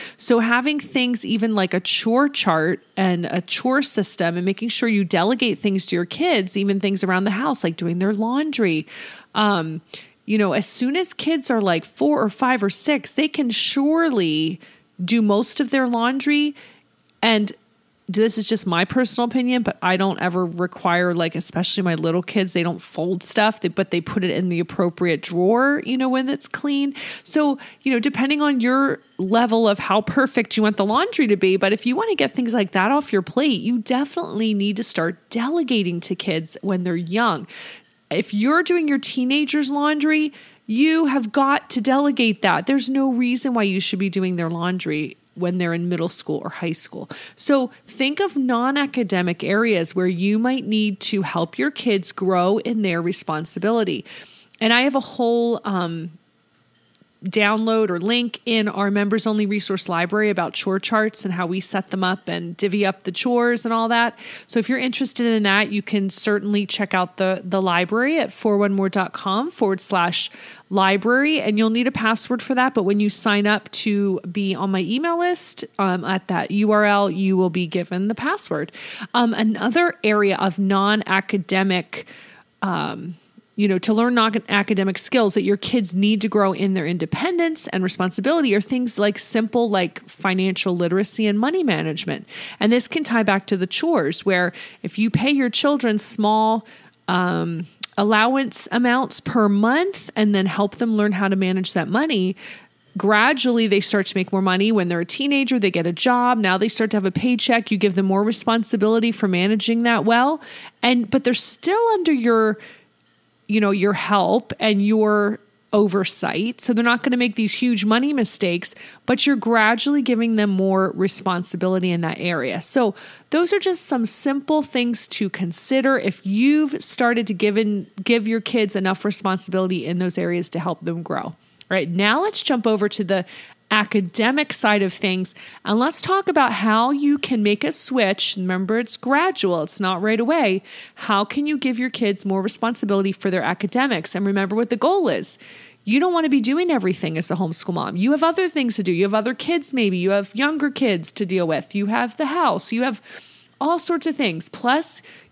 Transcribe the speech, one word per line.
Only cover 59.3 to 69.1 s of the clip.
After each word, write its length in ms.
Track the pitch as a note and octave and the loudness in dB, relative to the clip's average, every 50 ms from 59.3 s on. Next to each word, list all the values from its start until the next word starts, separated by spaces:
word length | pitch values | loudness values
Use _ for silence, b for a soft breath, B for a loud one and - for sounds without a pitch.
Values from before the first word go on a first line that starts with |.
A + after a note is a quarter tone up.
| G#3+ G#3+ G#3+ | 0 0 0
resource 420 | G3 G#3 G#3 - - F#3+ F3+ - | 0 -2 -4 -2 -4 -4 -4 -4
library 420 | - F3 E3 F3 E3+ G#3 G#3+ G#3+ G#3 | -2 -2 -2 0 0 0 0 0 2
about 240 | G3 F#3 E3+ - - | 0 0 -2 -4 -6
chore 260 | - - G3 F#3+ F#3 | -6 -4 -2 -2 -2
charts 440 | - - A#3 G#3+ G#3+ A3 - - - | -2 0 2 2 2 0 -2 -6 -6
and 100 | F#3+ F3 | -6 -4
how 140 | F3+ F3+ | -4 -2
we 120 | E3+ F#3 F#3+ | -2 -4 -4
set 320 | F3+ - - F#3+ F#3+ - | -6 -4 -6 -6 -6 -4
them 120 | G3+ F#3+ F#3 | -4 -2 0
up 240 | F3+ F#3+ F#3 _ | 0 -2 -2 _
and 300 | F3+ E3+ E3+ E3+ E3+ E3+ | -8 -8 -6 -8 -10 -6
divvy 280 | - G3 G3 F#3 G#3 G3 | -4 -2 -2 0 0 0
up 180 | F#3+ F#3+ - - | 0 -2 -4 -8
the 80 | F#3+ | -8
chores 520 | F3 - - B3+ B3 A#3+ A#3+ A#3+ A#3+ A#3 - | -6 -4 -2 0 2 2 2 2 0 -2 -2
and 80 | A3+ A3+ | -2 -2
all 140 | A3+ A3+ | -2 0
that. 300 | A3+ A#3+ A#3 A#3 A3+ - B B B B B B | 0 2 2 2 0 -2 B B B B B B
So 120 | - - A#3 | -4 -2 -2
if 80 | - | 0
you're 120 | - C4 B3+ | 0 -2 0
interested 460 | B3+ B3+ A3 - C4+ G#3+ - - A#3+ | -2 -2 -2 -2 -4 -4 -2 -2 0
in 180 | A#3 A3+ A3 G#3 | 2 2 2 4
that, 280 | G3 G3 G#3 G#3+ - | 4 4 4 2 0
you 100 | G#3 G3+ | -2 -6
can 280 | - - G#3+ G3+ G3 F#3+ | -4 -2 -2 0 0 -2
certainly 560 | - - - A3 G#3 G3+ G3+ G#3 G#3 G#3 G3+ | -4 -4 -2 0 0 0 0 0 0 0 0
check 280 | - - - G3+ F#3+ - | -2 -4 -6 -4 0 0
out 240 | F#3 F3+ - - | 0 0 -2 -2
the, 240 | - F#3+ F#3 F#3+ F#3 - | -2 0 0 0 -2 -4
the 180 | F3+ G3 F#3+ | -2 -2 0
library 580 | F#3+ F#3 E3+ F3 F3+ F3 G#3 A#3 B3+ C#4+ D#4+ D#4+ | 2 2 2 2 0 0 0 0 0 0 0 0
at 140 | - G3 - | -2 -2 -6
four 240 | - - A3 G#3 | -4 0 0 2
one 160 | G3+ G3+ G3 G3 | 2 2 2 2
more 160 | G3 F#3+ F#3+ | 0 0 0
dot 240 | - G3 F#3 E3+ | 0 0 -2 -2